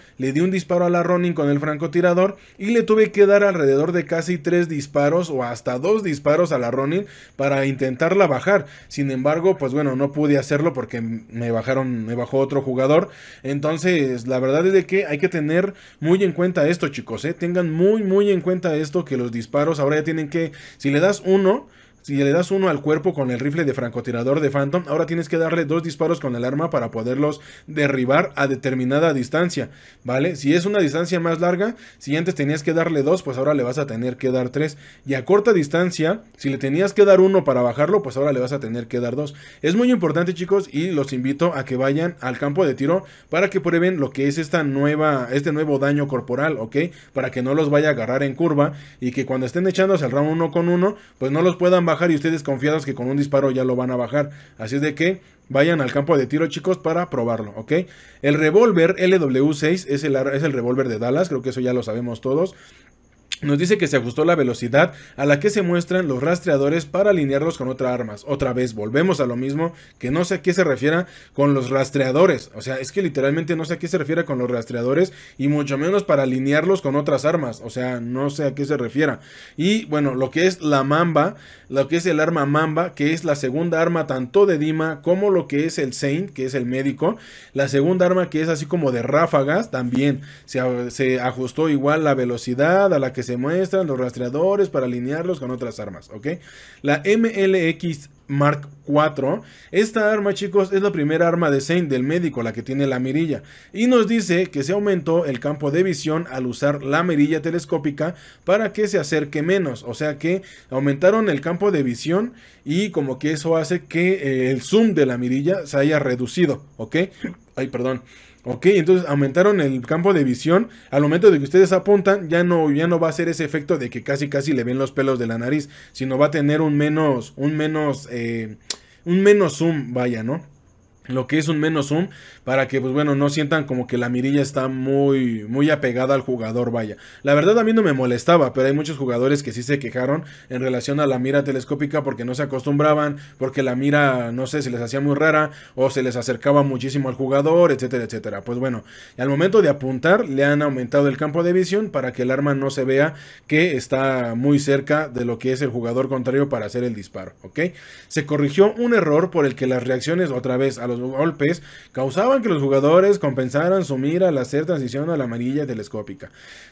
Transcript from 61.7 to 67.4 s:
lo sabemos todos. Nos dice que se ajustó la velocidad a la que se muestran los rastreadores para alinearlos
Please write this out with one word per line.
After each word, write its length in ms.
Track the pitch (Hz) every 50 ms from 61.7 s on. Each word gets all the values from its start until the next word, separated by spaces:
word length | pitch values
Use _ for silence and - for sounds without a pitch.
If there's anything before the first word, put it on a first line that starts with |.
| 123
lo 100 | 123 113
sabemos 380 | 110 107 117 123 120 117 113
todos. 340 | - 131 135 151 175 185 - - - - - - - _ _ _ _ _ _ _ _ _ - - -
Nos 160 | 147 143 143
dice 180 | 175 175 214
que 100 | 196 170
se 120 | 143 - 135
ajustó 260 | 117 123 120 151 151
la 100 | 170 175
velocidad 600 | 160 139 123 117 - 123 117 113 139 165 - - - - - -
a 100 | - 139
la 140 | 143 147 143
que 100 | 147 208
se 100 | 202 214
muestran 480 | 190 175 175 175 170 - 185 185 185 151
los 140 | 131 123 135
rastreadores 640 | 160 180 175 - 180 151 - 139 143 156 165 -
para 240 | - - 180 202 208
alinearlos 480 | 202 175 147 139 139 139